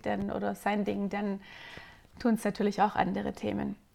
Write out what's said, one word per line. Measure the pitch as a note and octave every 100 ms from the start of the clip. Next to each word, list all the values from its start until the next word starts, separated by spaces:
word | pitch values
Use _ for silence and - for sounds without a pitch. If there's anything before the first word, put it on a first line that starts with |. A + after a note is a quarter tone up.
denn, | G#3+ G3+ G3+
oder | - G3+
sein | G3 G3+ G#3
Ding, | G#3 G3+ G3+
dann | G3+ G#3 G3 - - - - - - - -
tun | A#3+
es | G#3+
natürlich | G3+ G3+ G#3 G3+
auch | G#3 -
andere | F#3+ G3 G3+
Themen | - G#3+ G3+ G#3 G#3 _